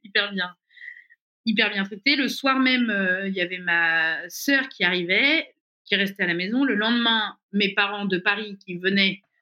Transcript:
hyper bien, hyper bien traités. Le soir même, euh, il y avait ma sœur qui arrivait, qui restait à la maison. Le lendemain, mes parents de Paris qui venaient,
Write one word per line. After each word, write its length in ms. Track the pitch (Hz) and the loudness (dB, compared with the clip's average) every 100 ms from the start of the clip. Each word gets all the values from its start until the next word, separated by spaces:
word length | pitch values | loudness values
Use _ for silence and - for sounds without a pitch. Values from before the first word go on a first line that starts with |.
hyper 260 | 202 214 202 | -4 -2 -2
bien, 180 | 196 180 175 _ - - - - _ _ _ 226 | -4 -8 -10 _ -20 -20 -20 -20 _ _ _ -2
hyper 240 | 208 214 | 2 2
bien 140 | 202 | 0
traités. 320 | 196 208 269 285 | -4 -2 0 2
Le 120 | 247 | 0
soir 300 | - 269 269 | 0 0 2
même, 320 | 262 254 233 | 2 2 2
euh, 380 | 202 185 185 196 | 0 0 0 -2
il 60 | |
y 60 | 190 | -2
avait 180 | 175 185 | -4 -4
ma 600 | 180 170 165 165 160 156 175 | 0 2 2 2 0 -2 -8
sœur 400 | - - 277 269 | -6 0 0 0
qui 160 | - | -2
arrivait, 720 | 180 185 175 202 269 320 302 _ _ _ - | 0 0 0 2 2 0 -2 _ _ _ -2
qui 100 | 196 | 0
restait 280 | 196 196 | 0 -2
à 20 | 180 | -2
la 80 | |
maison. 300 | 170 185 247 | -2 -2 0
Le 100 | 277 | 2
lendemain, 640 | 208 220 240 233 226 208 - _ | 2 0 2 2 0 -2 -8 _
mes 200 | 202 202 | -2 0
parents 320 | 202 202 208 | 0 -2 -2
de 140 | 202 180 | -2 0
Paris 400 | 208 202 214 196 - | 0 -2 -4 -12 -12
qui 100 | 175 | -4
venaient, 460 | 180 202 190 196 _ _ | 0 2 2 0 _ _